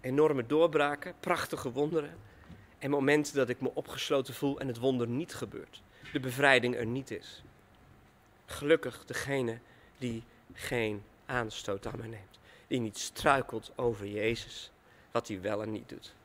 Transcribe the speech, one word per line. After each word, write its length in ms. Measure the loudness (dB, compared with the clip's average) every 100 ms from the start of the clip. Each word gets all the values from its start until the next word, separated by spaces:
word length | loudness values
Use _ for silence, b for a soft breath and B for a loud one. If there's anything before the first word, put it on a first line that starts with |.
enorme 460 | 0 4 6 4 2
doorbraken, 680 | 4 6 6 2 0 -8 -10
prachtige 500 | -2 -2 0 -4 -4
wonderen 460 | 0 0 0 -2 -12 B B B B B B
en 120 | 0
momenten 440 | 2 6 6 4
dat 140 | 2 2
ik 120 | 2
me 100 | -2
opgesloten 600 | -2 -8 -8 0 0 0
voel 260 | -2 -2 0
en 60 | -4
het 120 | 0
wonder 280 | 2 2 0
niet 280 | -2 -4
gebeurt. 480 | -8 -8 -10 -14 -18 -20 B -8
De 80 | -4
bevrijding 560 | -4 2 6 6 6 0
er 100 | -2
niet 240 | -4 -6
is. 320 | -10 -12 -20 -20 -20 _ -20 -20 -20 -20 _ _ _ -16
Gelukkig 580 | -6 4 4 2 -10
degene 540 | -8 -6 -2 0 0 -4 B B B -6
die 240 | -6 -4 -10 B _
geen 500 | -12 -4 0 0 -2 -10 -20 -6
aanstoot 600 | -4 -4 -6 -6 -6 -6
aan 120 | -8
mij 100 | -10
neemt. 300 | -12 -16 -20 B B B
Die 140 | -2
niet 180 | -2 -4
struikelt 760 | -10 0 4 4 2 -8 -10 0
over 300 | 0 0 -4
Jezus, 640 | 0 0 0 -6 -14 -16 _ b b b
wat 180 | -4 -2
hij 120 | -6
wel 220 | -2 -2
en 100 | -4
niet 160 | -6 -8
doet. 260 | -16 -16 -20